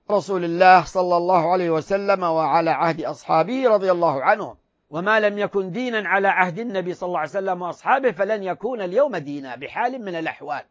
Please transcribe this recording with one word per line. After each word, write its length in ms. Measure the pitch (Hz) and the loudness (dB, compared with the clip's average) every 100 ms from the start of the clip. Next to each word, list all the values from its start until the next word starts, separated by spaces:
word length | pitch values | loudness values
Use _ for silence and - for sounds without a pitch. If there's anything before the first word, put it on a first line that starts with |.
| - | -2
رسول 320 | 202 190 185 | -2 0 -2
الله 400 | 170 170 185 185 | -2 6 8 8
صلى 340 | 151 190 180 175 | 6 -2 0 0
الله 340 | 175 185 160 | 2 2 2
عليه 180 | 180 175 | 0 2
وسلم 540 | 160 - 196 196 196 | -2 0 -2 0 0
وعلى 460 | 175 160 156 160 165 | 0 0 2 2 2
عهد 320 | 139 170 160 | 2 0 -2
أصحابه 640 | - 151 - 160 170 254 254 | -6 -8 0 0 2 0 2
رضي 240 | 214 190 | 2 2
الله 320 | 175 165 139 | 2 2 0
عنهم، 320 | 139 214 147 - _ _ _ | 2 0 0 -14 _ _ _
وما 300 | 151 190 220 | -6 0 2
لم 180 | 208 208 | 2 0
يكن 340 | 202 202 190 | -4 -4 -4
دينا 380 | 185 254 220 180 | -4 -4 -4 0
على 180 | 196 196 | 0 2
عهد 320 | 175 180 170 | 2 0 -2
النبي 340 | 233 190 180 | -6 -6 -6
صلى 140 | 170 180 | -8 -6
الله 120 | 175 | -6
عليه 100 | 151 | -4
وسلم 320 | 190 190 180 | -4 -4 -6
وأصحابه 500 | 175 151 185 262 262 | -6 -8 0 2 2
فلن 320 | 165 196 214 | 0 -2 -2
يكون 380 | 190 170 220 240 | -4 -6 -6 -6
اليوم 360 | 185 202 285 185 | -2 0 0 -2
دينا 380 | 143 143 135 123 | -8 -10 -10 -12
بحال 500 | 139 175 247 262 202 | -12 -6 -4 -4 -8
من 100 | 165 | -6
الأحوال. 460 | 160 - 143 139 - | -8 -8 -10 -10 -12